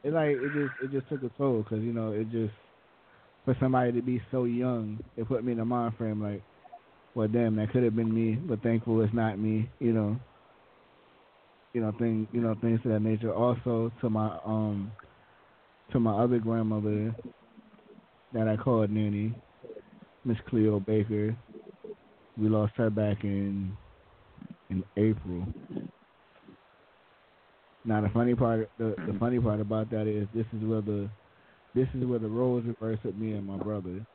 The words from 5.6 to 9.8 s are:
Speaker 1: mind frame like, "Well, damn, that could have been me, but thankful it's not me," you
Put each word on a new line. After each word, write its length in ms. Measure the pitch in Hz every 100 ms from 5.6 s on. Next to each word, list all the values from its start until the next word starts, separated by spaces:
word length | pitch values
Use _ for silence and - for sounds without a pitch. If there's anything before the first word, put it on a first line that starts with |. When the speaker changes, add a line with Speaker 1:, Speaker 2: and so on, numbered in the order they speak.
Speaker 1:
mind 300 | 117 120 117 110
frame 240 | 110 107
like, 220 | 104 98 - - - - _ _ _
"Well, 120 | 120 107
damn, 280 | 117 117 107
that 140 | 107
could 120 | 127
have 120 | 120
been 180 | 110 113
me, 220 | 113 113
but 260 | 113 175 110
thankful 400 | 117 113 117 113
it's 120 | 107
not 260 | 117 110 101
me," 300 | 110 110 113
you 140 | -